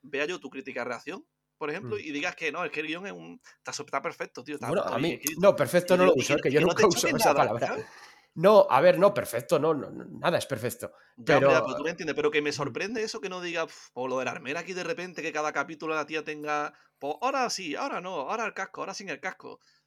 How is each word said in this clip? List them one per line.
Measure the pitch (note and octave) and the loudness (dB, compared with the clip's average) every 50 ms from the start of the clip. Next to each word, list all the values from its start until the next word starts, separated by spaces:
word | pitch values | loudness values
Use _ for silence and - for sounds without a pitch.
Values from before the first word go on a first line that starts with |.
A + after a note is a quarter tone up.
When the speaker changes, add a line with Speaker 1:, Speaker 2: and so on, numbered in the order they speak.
| - | -16
Speaker 1:
vea | - - C#3 D3 | -8 -6 -4 -4
yo | D3+ F3+ D#3+ | -4 -4 -8
tu | - C3+ | -10 -12
crítica | - C3+ - C3+ B2 B2+ A#2+ | -12 -12 -12 -10 -8 -6 -6
reacción, | B2 A#2+ A2+ - C#3+ E3+ A#3 D#4+ _ _ _ _ _ _ _ | -6 -6 -8 -8 -12 -12 -12 -14 _ _ _ _ _ _ _
por | D#3 D3 | -8 -8
ejemplo, | D3+ F#3 A3+ - A3 | -6 -8 -8 -8 -8
Speaker 2:
Mm. | G#3 | -8
Speaker 1:
y | F3+ D#3 C#3+ | -6 -6 -6
digas | C#3+ D#3 F3+ E3+ | -4 -4 -4 -6
que | - E3+ D3+ C3+ | -4 -6 -6 -4
no, | E3+ F3+ | -4 -6
es | D3 | -6
que | - D3+ | -6 -6
el | D#3 D#3 | -6 -6
guión | D#3 F3 G3 | -8 -8 -8
es | G3 F3+ | -10 -12
un, | F3 E3 E3 F3 - _ - _ _ | -14 -14 -16 -18 -20 _ -20 _ _
está | _ - B2 | _ -12 -12
su-, | - D3 | -10 -10
está | - - C#3 - | -8 -6 -6 -6
perfecto, | E3 D3+ - - - - - B2 | -6 -8 -8 -10 -12 -12 -14 -12
tío, | D3 D3 | -10 -10
está | C#3 - A#2 | -8 -4 -2
Speaker 2:
Bueno, | B2 - - | -2 0 0
Speaker 1:
todo | F#2 A2 | -2 -2
Speaker 2:
a | A#2 | -2
Speaker 1:
bien | D3 E3+ D3 | -2 -2 -2
Speaker 2:
mí, | |
Speaker 1:
escrito, | - - - D#3 D3+ | -2 -4 -4 0 4
Speaker 2:
no, | F3+ G3+ F3 | 6 6 6
perfecto | B2 C#3+ A#2+ - F3 F3 - F#3 | 6 2 2 2 2 4 4 4
Speaker 1:
pero | F3+ F3+ | 6 6
Speaker 2:
no | |
lo | F#3 E3 | 6 6
Speaker 1:
que, | C3+ | 4
Speaker 2:
uso, | A#2 - C#3+ | 2 2 0
Speaker 1:
que, | D3+ - | 0 2
Speaker 2:
que | D3+ C3 | 2 4
yo | D3+ | 4
Speaker 1:
que | D#3+ | 4
no | F3 | 4
Speaker 2:
nunca | E3+ - A3 | 4 4 4
Speaker 1:
te | |
Speaker 2:
uso | G3+ E3+ - | 4 4 4
Speaker 1:
choque | - E4+ C#4+ | 2 0 2
Speaker 2:
esa | - - F3 D3 | 4 4 4 6
Speaker 1:
nada, | |
Speaker 2:
palabra. | C#3+ C#3+ A2 A2 A#2+ E3+ | 6 4 2 2 0 -2
Speaker 1:
¿sabes? | F3+ A#3 G#4+ A4 - - - - - - _ _ _ _ | -2 -2 -6 -8 -10 -16 -20 -20 -20 -20 _ _ _ _
Speaker 2:
No, | - D#3+ G3 G#3+ G3+ - - | 4 6 10 10 10 10 8
a | - C3 | 6 6
ver, | D3+ F#3 F3 D#3 | 8 8 6 8
no, | F#3 G3+ - | 6 4 4
perfecto, | - - - - A#2 C3 - F3 D3 | 2 -2 -2 -4 -6 -2 0 0 2
no, | C#3 D#3+ D#3+ | 2 2 0
no, | C#3+ G#2 - | 0 -2 -6
nada | - - - - D#3 A#2 C#3 E3 E3+ B2+ | -10 -12 -14 -14 -10 -4 -2 0 0 0
es | - | -2
perfecto. | - C#3 A2 A#2 A#2+ - - G#2 - - _ _ _ _ | -4 -6 -4 -4 -6 -6 -6 -10 -12 -14 _ _ _ _
Speaker 1:
Ya, | - A#2 A#2 D3+ C3+ | -6 0 2 4 6
hombre, | C3+ C#3 D3+ | 6 6 6
ya, | D#3+ | 6
Speaker 2:
Pero | C#3+ | 4
Speaker 1:
pero | - - | 0 -4
tú | - C#3+ | -4 -4
me | D#3+ | -6
entiendes, | F3 E3+ E3+ D#3 C#3 | -6 -6 -6 -4 -2
pero | D3 D3 D3+ | 0 0 0
que | D3 D3+ | 2 0
me | D3 D3 | 0 0
Speaker 2:
Ujú. | C3 | -2
Speaker 1:
sorprende | B2 C#3+ C3 A#2+ D3+ E3+ G3+ A#3+ A#3 G#3+ | -4 -4 -6 -4 -6 -6 -6 -4 -6 -6
eso | G#3+ - A3 | -6 -6 -8
que | G3 F#3+ | -10 -10
no | F#3 F3+ F3+ | -8 -8 -6
diga, | F3 E3 E3+ E3 | -6 -4 -4 -6
"Pf, | D3+ - - - - _ | -6 -8 -14 -20 -16 _
o | B2 B2+ C3 | -8 -6 -4
lo | B2+ C3 | -2 -2
del | B2+ B2 | -2 -4
Armera | A2 - - B2 D3 E3+ | -6 -6 -8 -6 -6 -6
aquí | E3+ E3+ F#3 | -6 -8 -8
de | F3+ F3 | -8 -6
repente, | E3+ E3 E3+ F3 F#3 E3+ - D3+ | -6 -6 -6 -8 -10 -10 -8 -8
que | D#3+ D3 | -6 -4
cada | D3+ D3+ D3+ D3 | -4 -4 -2 -2
capítulo | D#3 C#3 - E3 D3+ E3+ D#3+ D#3 | -2 -4 -4 -8 -8 -6 -4 -4
la | D#3 D3 | -4 -4
tía | D3+ D#3 D#3 D3+ | -4 -6 -8 -8
tenga, | D#3 D#3 D3+ D3 D3 D3+ D3 D3 D#3 - _ _ _ _ _ | -8 -10 -8 -6 -4 -4 -4 -4 -6 -8 _ _ _ _ _
pues | - C#3 - - | -8 -8 -6 -4
ahora | A#3 C4 C4+ C4+ B3+ G#3+ | -4 -2 -2 -2 -2 -2
sí, | - - F#3+ D#3 D3 | -4 -6 -8 -8 -6
ahora | F#3+ B3 C#4+ D4 F#3 | -6 -6 -6 -6 -8
no, | F3 F#3 F#3+ D#3 C3 D3 | -8 -8 -8 -8 -6 -6
ahora | G3 A3+ A3+ | -4 -4 -4
el | G3+ - | -6 -6
casco, | - F#3+ - - - | -8 -10 -10 -10 -10
ahora | D3+ F#3 F#3 | -10 -10 -10
sin | - G3 F#3 | -12 -10 -10
el | D3 - | -10 -8
casco". | - F#3 - - - - - - _ _ _ _ _ | -8 -10 -10 -10 -14 -18 -18 -20 _ _ _ _ _